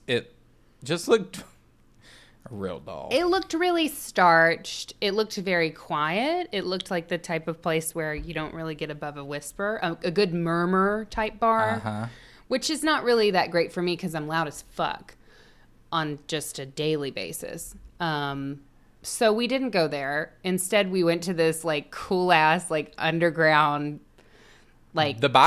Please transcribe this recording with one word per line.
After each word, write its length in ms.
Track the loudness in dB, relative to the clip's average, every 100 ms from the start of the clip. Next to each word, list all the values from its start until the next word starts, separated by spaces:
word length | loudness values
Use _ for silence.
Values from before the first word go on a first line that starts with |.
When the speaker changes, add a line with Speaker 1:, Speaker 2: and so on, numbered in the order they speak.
| -4
Speaker 1:
it 280 | -4 -4 _ _ _ _ _
just 240 | -6 -4 2
looked 340 | 2 2 -14 -18 _ _ _ _ _
<laughs> 540 | -20 -20 -20 _ -16
real 280 | -10 -8 -8
dull. 280 | -12 -12 -4
Speaker 2:
It 120 | 0 2
looked 260 | 0 -2
really 340 | -2 0 0 -2
starched. 1040 | -4 -6 4 6 8 6 2 -6 -12 -12 -6
It 120 | -2
looked 220 | 0 -2 -4
very 340 | 0 2 0
quiet. 800 | -2 -6 -2 0 0 0 -2 -4
It 120 | -4 -4
looked 240 | -6 -4
like 180 | -6 -4
the 100 | -6
type 300 | -4 -6 -4
of 120 | -6
place 320 | -2 -2 -2
where 200 | -6 -6
you 180 | -6 -6
don't 220 | -6 -8
really 200 | -8 -10 -8
get 140 | -8
above 260 | -8 -10 -10
a 80 |
whisper. 560 | -10 -10 -10 -6 -4 -4
A, 140 | -4 -4
a 60 | -4
good 200 | 0 0
murmur 760 | 0 0 0 2 2 2 0 -4
type 300 | -4 -4 0
bar, 420 | 2 2 2 -2
Speaker 1:
Uh-huh. 220 | -4 -6 -8 -12 -20 -18 -4
Speaker 2:
which 220 | -2 -2
is 140 | -2
not 180 | 0 0
really 280 | 2 4 4
that 180 | 2 2
great 220 | 0 0
for 100 | -2
me 140 | -2 -2
'cause 180 | -4
I'm 140 | -6 -4
loud 180 | -2 -4
as 160 | -6
fuck 520 | -12 -6 -4 -6 -14 -20 _ -20 -20 _ _ _ -6
on 260 | -4 -4 -6 -6
just 320 | -8 -6 -10
a 80 | -10
daily 440 | -4 -2 0 -2
basis. 640 | -8 -10 -10 -10 -12 -14 -18 -18 -6
Um, 600 | -4 -2 -4 -6 -8 -10 -16 _ _ _
so 300 | -10 2 4
we 140 | 4 0
didn't 240 | -2 0
go 160 | 0 0
there. 440 | 0 -4 -4 -6 -8
Instead, 480 | -4 -2 0 2 2
we 140 | 2
went 180 | 2 2
to 100 | 0
this, 300 | 2 2 2
like, 260 | -2 -2 -4
cool-ass, 760 | -10 -2 0 6 6 6 4 0
like, 200 | -4 -4 -4
underground, 1040 | 0 2 2 4 6 6 4 2 -4 -8 _ _ -20 -20 -20 -20 _ _ _
like, 260 | -2 0 2
Speaker 1:
The 80 | 6
Bayou 180 | 8